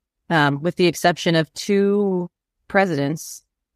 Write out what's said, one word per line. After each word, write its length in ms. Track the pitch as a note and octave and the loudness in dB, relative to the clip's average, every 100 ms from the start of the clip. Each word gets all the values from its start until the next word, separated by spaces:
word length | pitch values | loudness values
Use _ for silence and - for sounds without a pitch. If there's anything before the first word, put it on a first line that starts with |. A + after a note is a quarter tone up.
| _ _ - | _ _ -2
um, 320 | E3+ D3 C#3+ | 2 2 0
with 140 | E3 - | -4 0
the 100 | F3+ | 0
exception 500 | - F3 F3 - E3 | 2 0 0 0 0
of 160 | D#3+ - | -2 -6
two 760 | - G3+ G3+ G3+ G3+ F#3 F3 - _ _ - | -2 0 2 0 0 -2 -6 -12 _ _ -2
presidents, 760 | G3+ F#3+ D3 C#3+ D#3+ - - _ _ _ | 0 2 0 -2 -4 -10 -20 _ _ _